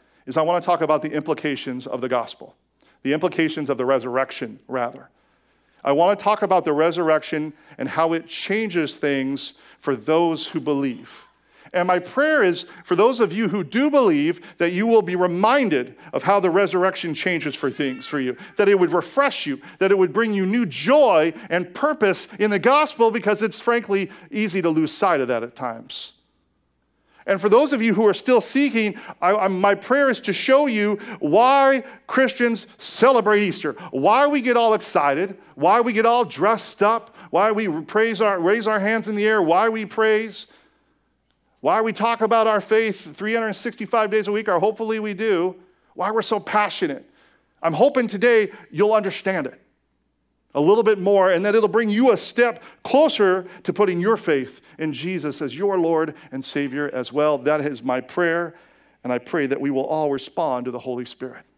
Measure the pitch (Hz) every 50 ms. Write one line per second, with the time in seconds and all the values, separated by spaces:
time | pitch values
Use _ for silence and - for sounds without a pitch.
0 | _ _ _ _ _ - 127 160 156 165 175 175 165 180 175 156 160 151 156 147
1 | 151 151 156 151 147 156 156 - - 151 139 123 - 135 127 127 123 135 - 127
2 | 120 127 131 123 113 - - - - - _ _ _ _ _ _ _ _ _ _
3 | - 135 143 156 170 175 - 165 160 151 160 165 147 131 139 120 127 127 135 131
4 | 113 127 120 131 135 - - - 135 113 104 - _ - 127 127 123 117 123 135
5 | - - _ _ _ _ _ _ _ _ _ _ _ _ _ _ - 139 143 147
6 | 170 190 202 - - 202 214 - 208 180 190 185 - 165 147 147 156 170 156 175
7 | 175 160 156 151 151 - - 151 151 156 147 _ _ - - - 123 135 - 160
8 | 160 165 165 165 - - - - - - 196 220 226 208 170 175 156 139 - -
9 | - 147 139 135 131 135 139 131 - - - _ - - _ _ - 151 135 117
10 | 107 143 160 165 175 165 160 147 - - - 160 123 151 147 139 139 135 120 -
11 | - - - - - _ _ _ _ _ _ _ - - - 180 175 185 180 180
12 | 180 - - 262 294 311 311 294 208 180 170 - - - - - - - 180 175
13 | 214 247 262 233 226 - - 214 226 196 185 208 170 131 185 233 277 302 277 285
14 | 247 196 156 143 147 160 175 - - - - - 175 170 180 180 214 233 226 220
15 | 185 170 180 175 180 175 170 180 202 226 262 285 262 196 151 131 123 123 - -
16 | - - - 135 - 175 202 202 185 185 165 190 202 165 147 180 180 190 180 -
17 | - 170 151 - - 190 175 160 - 151 135 - - 135 117 - 147 135 127 123
18 | - - - 143 131 127 123 - - - - - 208 196 202 190 180 160 160 175
19 | 165 - - 277 285 277 - - - 151 135 - - - - - 185 190 202 190
20 | 185 175 135 214 233 220 208 196 190 190 208 247 233 170 123 - 143 190 269 302
21 | 285 233 185 156 151 165 160 - - - 170 180 180 180 - - - 302 302 -
22 | 220 196 175 - - - - 190 202 214 208 190 147 240 269 294 311 - - -
23 | 226 226 214 240 165 202 208 208 214 208 165 - - 240 233 240 - - 196 196
24 | 190 - - - - - - 208 214 202 165 190 165 170 160 156 156 151 - -
25 | 208 190 170 143 131 120 127 113 113 123 - - 131 123 113 113 120 135 - -
26 | - - - _ _ _ _ _ _ _ _ _ _ _ _ _ _ _ _ _
27 | _ _ _ _ - - 196 185 180 208 196 247 302 269 285 233 226 226 190 190
28 | 226 214 - - - - 254 226 - - - 269 285 277 214 226 214 208 190 -
29 | - - - - 165 180 202 214 185 196 190 180 196 202 202 196 - - 247 285
30 | 285 269 226 - - - 180 - - - 269 277 294 277 226 214 208 208 208 202
31 | - - 214 - - 147 151 208 240 262 277 277 269 269 269 262 269 - - -
32 | _ - - 262 262 247 262 - 240 240 226 - - - - - - - - -
33 | 220 254 269 233 196 208 214 202 208 185 - - - 151 123 - 180 175 - 135
34 | 139 190 220 262 285 294 294 285 226 254 240 240 233 226 214 208 - - - 180
35 | 143 143 139 151 185 196 190 - - - - - 147 175 208 240 233 247 220 214
36 | 226 233 240 247 240 160 - 135 165 208 226 208 - - - - 202 208 226 226
37 | 214 - - - - - - 165 202 220 214 208 220 190 151 160 156 - - 214
38 | 220 226 220 175 226 208 202 180 165 180 208 233 208 220 214 208 196 208 226 226
39 | 202 202 214 208 208 214 220 214 175 160 170 185 214 226 220 220 214 - - 220
40 | 220 220 214 214 220 220 180 - - - _ _ _ _ _ _ _ _ _ _
41 | _ _ _ _ _ _ _ _ _ _ _ _ - 147 180 214 220 226 202 -
42 | 208 233 233 220 220 214 233 226 220 226 214 202 196 - 214 220 226 220 190 -
43 | - 160 143 - 196 214 226 233 226 214 196 - - 240 202 - 214 190 - 226
44 | 214 208 202 214 202 202 208 214 220 208 185 165 170 214 214 - 226 220 220 220
45 | 214 214 202 175 220 220 196 165 175 185 185 - - _ _ _ _ _ _ -
46 | 175 202 214 226 208 - 220 202 - - - 208 208 196 - - 190 151 139 -
47 | - _ _ _ _ _ _ _ _ _ _ _ - 165 160 147 233 285 285 262
48 | 240 214 - 196 202 247 233 220 208 - - - - - - 156 202 214 220 214
49 | 202 190 - - - 190 190 170 139 127 - - _ _ _ _ _ _ _ _
50 | _ _ _ _ _ _ _ _ _ _ - 139 147 170 208 226 214 214 214 196
51 | 180 196 202 196 185 185 180 170 190 208 202 226 214 196 170 226 233 214 202 220
52 | 254 262 214 170 - - - - 240 240 - - - - - _ - - - 277
53 | 311 285 - - 208 190 185 190 180 - - - - - - - 208 190 180 170
54 | 175 214 226 - - 175 151 135 127 127 - - _ _ _ - 160 156 143 123
55 | 143 180 185 170 143 147 139 - 151 131 120 147 196 202 196 185 165 165 170 156
56 | 160 160 160 - - - - 135 135 - - 147 143 135 127 147 147 139 - 127
57 | 123 - 117 147 147 151 147 143 143 147 151 151 139 147 139 117 117 131 127 131
58 | 127 - - 180 175 170 165 170 175 165 165 - _ _ _ _ _ _ _ _
59 | - 127 123 120 123 - - 165 143 127 135 - 135 143 139 131 127 - - 156
60 | 156 147 139 135 - - - - 165 147 131 123 123 127 120 120 - 131 123 123
61 | 123 117 - - 131 127 - - - _ _